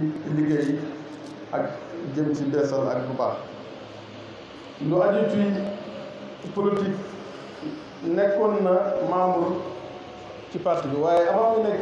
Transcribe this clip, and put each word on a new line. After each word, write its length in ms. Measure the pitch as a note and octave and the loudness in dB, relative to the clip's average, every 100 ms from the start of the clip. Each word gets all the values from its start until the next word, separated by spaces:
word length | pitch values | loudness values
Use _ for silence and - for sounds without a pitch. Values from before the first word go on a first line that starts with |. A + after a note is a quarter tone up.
| D#3 - - D3+ | 2 -2 -2 0
liggéey 420 | D3+ D3 C#3 - - - - - - - - | 2 4 2 0 -2 -8 -12 -12 -12 -12 -4
ak 140 | C3+ - - - F3 D#3+ C#3 | -2 -2 -4 -10 -8 -4 0
jëm 180 | D3 C#3+ | 0 2
ci 80 | |
beesal 440 | C#3 D3 C3+ C3+ C3 | 2 2 2 2 0
ak 200 | B2+ B2+ | 0 -2
bu 60 | B2+ | 0
baax. 200 | A2+ - - - - - - - - - - - - - - - | 0 -2 -8 -12 -14 -14 -14 -14 -14 -14 -14 -14 -16 -16 -14 -6
Lu 200 | D3+ F3+ | 0 4
aju 240 | G3+ - G#2+ | 6 4 4
ci 1160 | G#2 G2+ G2 - - - - - - - - F#3 | 4 2 2 -2 -6 -8 -10 -12 -12 -12 -12 -8
politique, 420 | G3+ G3+ G3 G3 - - - - - - - - - - - | 0 2 2 0 -2 -6 -10 -12 -14 -14 -10 -8 -10 -12 -6
nekkoon 580 | E3 F3+ G3+ G3+ G#3 G#3 | -2 4 4 4 4 4
na 300 | F#3 F#3 G3+ - F3 | 4 4 4 0 2
membre 480 | F3+ F#3 F3+ D#3 - - - - - - - - - - | 4 4 4 2 0 -4 -10 -12 -12 -14 -14 -14 -14 -8
ci 80 | F3 | -2
parti 280 | F3+ E3 C3 | 0 0 0
bi, 80 | C#3 | 0
waaye 260 | D#3+ E3+ E3+ | 4 6 6
avant 300 | G3 A3+ A3 | 6 4 4
mu 60 | |
nekk 180 | G#3 G3+ | 4 2